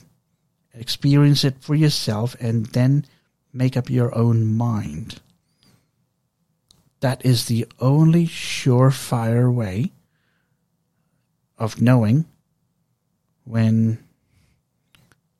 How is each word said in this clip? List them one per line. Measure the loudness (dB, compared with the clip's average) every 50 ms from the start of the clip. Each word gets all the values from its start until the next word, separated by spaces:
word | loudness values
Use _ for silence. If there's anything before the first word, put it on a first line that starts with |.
| _ _ _ _ _ _ _ _ _ _ _ _ _ _ _
experience | -18 -12 -12 -10 -2 0 2 4 4 4 4 4 2 0
it | -2 -4 -4
for | -6 -4 0
yourself, | 2 2 2 0 -2 -4 -4 -4 -4 -4 -6 -6 -6
and | -6 -4 -4 -4 -4
then | -2 -2 0 2 2 2 0 -2 _ _ _ _ _ _ _ _ _
make | -6 -4 -4 -2 -2
up | -4 -6 -2
your | -2 -2 -2 -2 0
own | 0 0 2 2 2 0
mind. | 0 0 -2 -2 -2 -4 -4 -6 -8 -10 -12 -14 -14 -16 -20 _ _ _ _ _ _ _ _ _ _ _ _ _ _ _ _ _ _ _ _ _ _ _ _ _ _ _ _ _ _ _ _ _ _ _ -6
That | -4 -4 -4 -2 0
is | 0 0 0 0
the | -2 -2 -4 -4 -6 -8 -2
only | 0 0 2 4 4 4 4 2 0
surefire | 0 -4 -10 -10 -8 -8 -4 0 2 4 4 4 4 2 0 -4 -6 -4 -2 -2 0 0 2 2 2
way | 0 0 -4 -4 -4 -4 -4 -6 _ _ _ _ _ _ _ _ _ _ _ _ _ _ _ _ _ _ _ _ _ _ _ _ _ _ _ _ _ _ _ _ _ -6
of | -6 -6 -2 0
knowing | 2 4 4 4 4 2 2 0 0 -4 _ _ _ _ _ _ _ _ _ _ _ _ _ _ _ _ _ _ _ _ _ _ _
when | -6 -2 0 2 2 2 2 0 0 -2 -6 -10 _ _ _ _ _ _ _ _ _ _ _ _ _ _ _ _ _ _ _ _ _ _ _ _ _ _